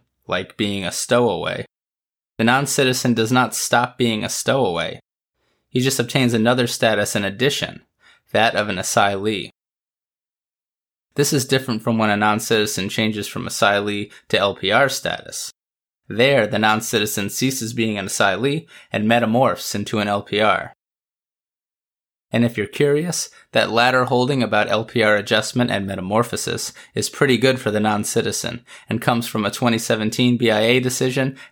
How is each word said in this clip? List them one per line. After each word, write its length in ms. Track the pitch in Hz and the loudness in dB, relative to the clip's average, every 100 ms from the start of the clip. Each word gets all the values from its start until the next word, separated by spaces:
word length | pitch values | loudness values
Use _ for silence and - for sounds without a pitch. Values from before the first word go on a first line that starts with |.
| _ _ - | _ _ -6
like 300 | 90 95 - | -6 -6 -4
being 280 | 104 101 87 | -4 -2 -6
a 60 | |
stowaway, 720 | - - 120 117 85 85 92 - _ _ _ _ _ _ - | -6 0 2 2 0 -4 -6 -10 _ _ _ _ _ _ 0
the 60 | |
non-citizen 720 | 117 131 143 - 131 127 123 113 | 2 2 0 2 2 2 0 2
does 160 | 113 | 2
not 240 | 127 117 - | 2 2 -2
stop 420 | - 120 123 - | 0 0 0 -2
being 260 | 120 107 | -2 -2
a 60 | 101 | -4
stowaway. 720 | - - 135 107 82 82 - _ _ _ _ _ _ _ | -4 -2 0 0 -2 -4 -8 _ _ _ _ _ _ _
He 100 | 127 | 0
just 200 | 131 127 | 0 0
obtains 360 | 117 143 123 117 | -2 2 2 4
another 320 | 113 123 120 | 2 2 0
status 480 | - 117 104 104 107 | 0 0 2 0 -2
in 100 | 98 | -4
addition, 560 | 101 131 - - - _ _ _ _ _ | 0 -2 0 -6 -10 _ _ _ _ _
that 240 | 104 113 - | 0 2 0
of 140 | 104 | -4
an 60 | 92 | -4
asylee. 760 | - 117 101 98 107 101 - _ _ _ _ _ _ _ _ _ _ _ _ _ _ _ _ - | -2 2 2 0 -4 -4 -8 _ _ _ _ _ _ _ _ _ _ _ _ _ _ _ _ 0
This 180 | 143 | 2
is 120 | 143 123 | 2 0
different 360 | 131 131 107 | -2 -2 -4
from 160 | - 113 | -2 0
when 120 | 107 | 2
a 60 | 104 | 2
non-citizen 720 | 107 107 - 110 104 - 98 | 2 0 0 0 0 -2 -4
changes 380 | - 110 107 101 | -2 -2 -2 -6
from 200 | 107 87 | -8 -8
asylee 640 | - 104 101 104 104 104 - - | 0 2 2 0 -6 -8 -12 -2
to 100 | 95 | 0
L 160 | 98 | 0
P 160 | 92 95 | 0 2
R 180 | 110 139 | 4 2
status. 600 | - - - - - - - _ _ _ _ - | 0 -6 -6 -8 -12 -12 -16 _ _ _ _ -8
There, 380 | 104 131 139 107 | 0 4 4 2
the 140 | 107 | 2
non-citizen 680 | 107 110 110 113 104 - 98 | 2 2 0 -2 -2 -4 -6
ceases 440 | - 131 131 110 | -2 -2 -2 -6
being 240 | 120 110 104 | -4 -2 -2
an 80 | 98 | -6
asylee 600 | - 101 95 135 151 - - - | 0 0 2 -2 -2 -8 -20 -6
and 160 | 104 107 | -2 2
metamorphs 680 | 120 113 117 127 87 - | 2 2 2 2 0 -6
into 260 | 104 101 110 | -6 -4 -2
an 80 | 104 | 0
L 140 | 101 | -2
P 180 | - 104 | -2 0
R. 340 | 107 95 - - _ _ _ _ _ _ _ _ _ _ _ _ _ _ - | 2 2 -2 -16 _ _ _ _ _ _ _ _ _ _ _ _ _ _ -6
And 120 | 117 | 0
if 140 | 120 113 | 0 0
you're 100 | 101 | -6
curious, 600 | - 143 147 175 - - - _ | 0 2 2 -2 -6 -8 -12 _
that 180 | 113 98 | -2 2
latter 340 | 113 123 127 123 | 2 4 2 2
holding 380 | 123 127 139 | 2 2 0
about 260 | 110 104 107 | 2 0 2
L 140 | 104 | 0
P 180 | 113 120 | -2 2
R 140 | 107 104 | 2 2
adjustment 560 | 101 107 - 127 123 | 2 0 0 0 0
and 160 | 104 98 | 0 -4
metamorphosis 840 | 95 92 110 120 - - 90 - - - | -6 -2 0 0 -4 -6 -6 -8 -12 -10
is 160 | - 104 | -6 -4
pretty 280 | - 139 120 | 0 2 4
good 220 | 131 123 | 2 2
for 120 | 110 | 0
the 80 | 104 | 0
non-citizen 840 | 107 104 104 117 107 - 117 123 - - - | 0 0 -2 -2 -2 -4 -6 -10 -14 -16 -6
and 120 | 113 | -4
comes 260 | - 117 117 | 0 -2 -2
from 180 | 110 104 | -2 -2
a 60 | |
twenty 260 | - 120 113 | 0 0 0
seventeen 600 | - 110 107 - 123 120 | 0 -2 -2 0 2 2
B 140 | 117 | 2
I 100 | 107 | 2
A 180 | 110 127 | 4 2
decision 580 | 127 123 131 131 135 135 - | 0 -2 -2 0 -2 -4 -6